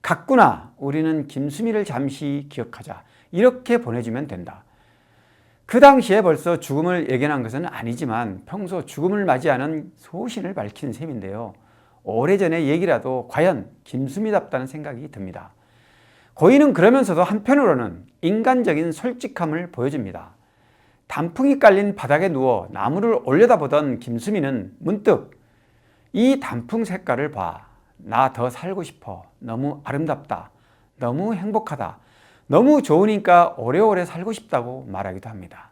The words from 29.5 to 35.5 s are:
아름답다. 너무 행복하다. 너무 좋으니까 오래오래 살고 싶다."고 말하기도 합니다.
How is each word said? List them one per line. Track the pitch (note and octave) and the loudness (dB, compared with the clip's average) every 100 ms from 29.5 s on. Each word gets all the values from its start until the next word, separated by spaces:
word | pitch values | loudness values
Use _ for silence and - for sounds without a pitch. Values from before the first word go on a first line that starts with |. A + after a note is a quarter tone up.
| A2+ C#3 C#3+ | -6 -6 -8
아름답다. | - C#3+ D#3 C#3 - F2+ F#2 _ _ _ _ _ | -8 -6 -4 -6 -6 -10 -10 _ _ _ _ _
너무 | B2 C3+ G3+ G3+ | -6 -4 -4 -4
행복하다. | G3+ G#3+ A3 C#3 F#2 - _ _ _ _ _ | -4 -4 -6 -10 -10 -12 _ _ _ _ _
너무 | C#3+ B3+ D4+ | 4 6 4
좋으니까 | - D#3 G#3 G#3 F#3+ F3 E3+ - | 4 4 4 2 6 6 6 0
오래오래 | A#2 D3+ A3 F#3+ F3 | -2 2 2 2 -4
살고 | E3+ F#3+ | -8 -8
싶다."고 | G#3+ - C3 A#2+ C3 B2+ | -10 -4 -4 -4 -12 -12
말하기도 | F#2+ G2 F#2 A#2 | -8 -8 -10 -14
합니다. | G#2+ F2+ | -16 -18